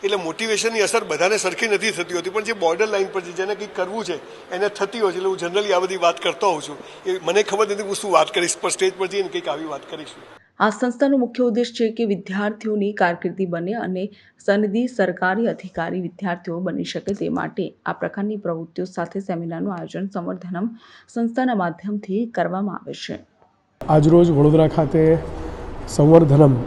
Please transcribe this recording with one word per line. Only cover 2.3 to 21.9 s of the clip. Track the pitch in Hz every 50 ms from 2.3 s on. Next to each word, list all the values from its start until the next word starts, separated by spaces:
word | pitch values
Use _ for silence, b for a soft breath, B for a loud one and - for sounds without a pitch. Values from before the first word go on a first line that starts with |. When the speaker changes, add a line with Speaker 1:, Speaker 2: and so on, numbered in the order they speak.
| 185 214 214
Speaker 1:
જે | 208 233
બોર્ડર | 202 175 165 165 175 214 220
લાઇન | 208 196 190 190 -
પર | 190
છે, | 180 175
જેને | 175 175 190 190 208
કંઈક | 190 208 202 -
કરવું | - 180 180 196 226 214
છે, | 175 170 143 - B B B B B
એને | 180 180 196 208
થતી | 202 - 202 196 - 233
હોય | 220 190
છે. | 175 180
એટલે | 185 190
હું | 190 180
generally | 170 175 175 202 208 208
આ | 190 180
બધી | 185 180 190 185
વાત | 170 170 160 - -
કરતો | 185 165 - - 202
હોઉં | 175 151
છું. | 143 143 147 139 B B B B B 190
એ | 185 185 170
મને | 160 175 202 214
ખબર | - 190 202 220 202
નથી | 202 202 214
હું | 196 196
શું | - - 208
વાત | 175 160 156 151 -
કરીશ, | 190 175 170 - -
પણ | - 185
સ્ટેજ | 160 - 190 190 185 180
પર | 190 185
જઈને | 185 202 190 180
કંઈક | - 180 170 170
આવી | 147 147 160
વાત | 156 147 139 - -
કરીશું. | - 156 151 - - - - - - b b b b _
Speaker 2:
આ | 190 214
સંસ્થાનો | 208 - - 247 240 240 294 277 277 269
મુખ્ય | 247 233 233 - 254
ઉદ્દેશ | 247 214 226 240 233 -
છે | - 233 226
કે | 220 226 233
વિદ્યાર્થીઓની | 208 202 175 196 - 190 196 208 208 214 214 - 214 214 214 202 202 208
કારકિર્દી | 208 196 175 170 170 - 185 175 185 190
બને | 175 170 170 170 180 214
અને | 233 - 180 185 185 185 202 b b b b b b -
સનદી | - 196 202 214 208 196 233 247 247
સરકારી | 254 - 196 185 175 180 - 185 190 208 233 220
અધિકારી | 165 - - 185 _ - 165 170 175 185
વિદ્યાર્થીઓ | 180 170 175 - 202 190 175 175 180 - 165 170
બની | 185 180 160 - 170
શકે | - - 175 - - 202
તે | 202 165 170
માટે | 160 175 - 156 151 - 185 - - _ _
આ | - 175
પ્રકારની | - - 175 - - 202 208 214 202
પ્રવૃત્તિઓ | 208 196 170 165 165 165 _ - 180
સાથે | 180 185 - 170 170 - 196
સેમિનારનું | 196 - 190 165 170 165 165 165 175 202 190
આયોજન | 170 165 160 - 170 185 196
સંવર્ધનમ | 196 196 175 175 185 185 - 175 180 170 196 233 226 B B B B B B B -
સંસ્થાના | 240 233 226 233 269 254 254 240
માધ્યમથી | 202 180 170 165 - - 196